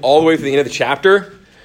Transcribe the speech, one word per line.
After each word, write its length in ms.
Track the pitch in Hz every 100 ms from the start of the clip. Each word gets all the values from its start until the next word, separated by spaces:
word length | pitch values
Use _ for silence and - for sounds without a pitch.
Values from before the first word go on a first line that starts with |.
all 200 | 127 147
the 40 | 160
way 120 | 151
to 40 |
the 100 | 135
end 80 | 139
of 60 | 139
the 60 |
chapter. 640 | - 123 143 190 196 190 - _ _